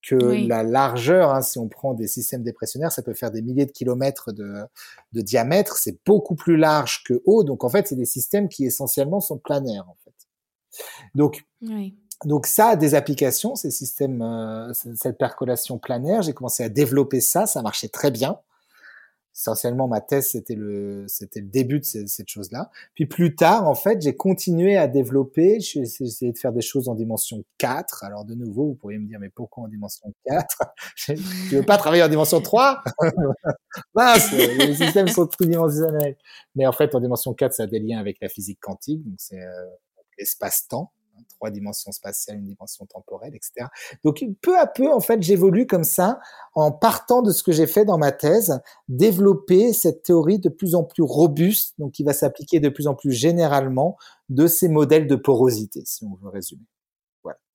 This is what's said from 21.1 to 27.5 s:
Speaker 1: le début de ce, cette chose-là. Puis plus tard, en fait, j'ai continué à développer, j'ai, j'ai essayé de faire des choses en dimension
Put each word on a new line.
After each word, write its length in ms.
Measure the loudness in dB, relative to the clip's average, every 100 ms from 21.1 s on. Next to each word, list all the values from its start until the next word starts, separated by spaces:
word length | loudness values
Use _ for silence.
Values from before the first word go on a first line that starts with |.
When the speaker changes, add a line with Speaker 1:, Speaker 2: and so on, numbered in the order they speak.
| -12 -12 -14
Speaker 1:
le 60 | -4
début 320 | -2 0 -2
de 60 | -4
ce, 220 | -10 -10
cette 220 | -12 -12
chose-là. 420 | -14 -12 -12 -14 -16 -20
Puis 120 | _ -6
plus 300 | 0 0 4
tard, 320 | 4 4 2
en 80 | 0
fait, 260 | 0 0
j'ai 140 | 0 -2
continué 640 | 0 0 0 2 4 4
à 100 | 2
développer, 720 | 2 2 0 0 2 4 4
j'ai, 260 | 0 -6 -6
j'ai 200 | -6 -10
essayé 260 | -6 -6
de 60 | -4
faire 160 | -4
des 80 | -4
choses 260 | -4 -4 -4
en 80 | -6
dimension 480 | -4 -4 -6 -8 -14